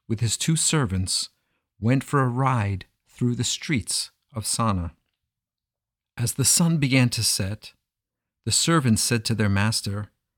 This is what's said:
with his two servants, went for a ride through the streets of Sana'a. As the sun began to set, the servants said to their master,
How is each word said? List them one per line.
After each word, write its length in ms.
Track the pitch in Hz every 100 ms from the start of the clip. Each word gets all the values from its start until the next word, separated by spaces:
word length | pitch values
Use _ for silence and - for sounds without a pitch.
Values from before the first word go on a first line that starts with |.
| _
with 140 | 113
his 160 | 113 -
two 200 | - 160
servants, 760 | - 160 117 92 95 - - _ _ _ _ _
went 240 | 107 131
for 160 | - 143
a 80 | 127
ride 560 | 120 135 127 101 95 - _ _
through 260 | - 123
the 100 | 120
streets 680 | 120 - - 139 87 - - _ _
of 100 | -
Sana'a. 460 | - - 113 95 82 - _ _ _ _ _ _ _ _ _ _ _ -
As 160 | 120
the 100 | -
sun 320 | 127 - 170 165
began 320 | 139 131 123
to 140 | -
set, 480 | 104 - 95 107 - _ _ _ _ _ _ _
the 80 | -
servants 480 | - - 165 131 107
said 240 | - 117
to 100 | -
their 140 | 107 107
master, 640 | 98 104 117 - 101 101 _ _